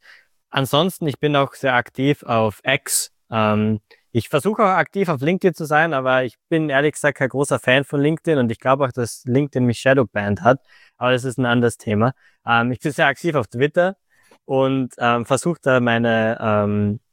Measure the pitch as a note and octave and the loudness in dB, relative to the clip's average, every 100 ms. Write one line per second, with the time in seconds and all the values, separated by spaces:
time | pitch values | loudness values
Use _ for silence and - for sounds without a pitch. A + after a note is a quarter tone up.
0 | - - _ _ _ C3+ C3 C#3+ F#3 - | -20 -20 _ _ _ -4 0 0 0 -2
1 | D#3 A#2+ D3 C#3+ C#3 - C3+ B2 - - | -6 -2 0 0 0 -2 0 0 -2 -2
2 | C#3 C#3+ - A#2 A2 - C3+ C#3 - - | 0 0 -2 0 0 -2 -4 -4 -2 -6
3 | - _ _ A2+ G#2+ G#2+ G#2+ G#2+ - _ | -6 _ _ 0 0 2 0 -4 -8 _
4 | _ A#2 - D3 G3 A3 G3 F3+ D3+ G3 | _ -6 -2 -2 -2 0 0 0 -2 -4
5 | F3+ C3+ D3+ F#3 F#3 D#3+ D3+ D3+ E3 C3+ | -4 -2 -2 0 0 -2 0 0 2 0
6 | C3 C3 B2 - _ E3 D3+ C3+ D3 - | 0 0 -2 -8 _ -2 0 0 0 0
7 | D3 - C3+ C3 C#3+ C3 - C3+ C3+ C#3+ | -4 -2 -2 -2 -2 -2 2 0 0 0
8 | D3 D#3+ E3 C#3+ A#2 A2+ C3 C#3 C3 B2+ | 0 0 0 0 0 -2 0 0 0 -2
9 | A#2 - B2+ B2+ C#3+ B2+ B2 A2+ C3 C3+ | -6 -6 -2 -2 0 0 0 0 2 2
10 | A2+ G#2 G2+ G2 A2+ C3+ _ _ _ _ | 0 -2 -4 0 2 2 _ _ _ _
11 | B2 B2+ C3 C3+ B2 A#2+ A#2+ - A2+ G#2 | -2 0 -2 -2 0 2 0 -2 -4 0
12 | B2 - _ _ A#2 A#2 B2 B2 D#3 D3+ | 0 -2 _ _ 0 0 0 -4 -6 0
13 | C#3 - E3+ D3 A2 A#2+ D3 F3 F#3 - | 0 0 -2 -2 -4 -2 0 2 -2 -4
14 | _ _ _ _ - C3+ C3+ C3+ B2 - | _ _ _ _ -4 0 2 0 -4 -2
15 | A#2+ A#2+ A#2 C3+ F3 D#3+ C#3 B2+ A#2+ A#2 | 0 0 0 -2 -2 -2 2 2 2 2
16 | A#2 A2+ A2 A#2 A2 G#2 G#2 G#2 G#2 A2+ | 2 2 0 -2 0 0 0 0 -2 -4
17 | - | -10